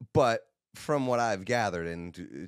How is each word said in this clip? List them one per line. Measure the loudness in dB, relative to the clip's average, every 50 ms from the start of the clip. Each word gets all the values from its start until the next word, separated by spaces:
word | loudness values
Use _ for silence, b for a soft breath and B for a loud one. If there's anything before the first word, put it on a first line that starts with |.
| -8 0 4
But | 4 6 4 4 0 -4 _ _ _ _ _ -20
from | -10 -4 -2 0 0 2 2
what | 2 2
I've | 2 2 0 0 0
gathered, | 0 0 2 2 0 0 -2 -4 -4
and | -4 -6 -8 -10 -10
to, | -12 -14 -12 -12 -12 -14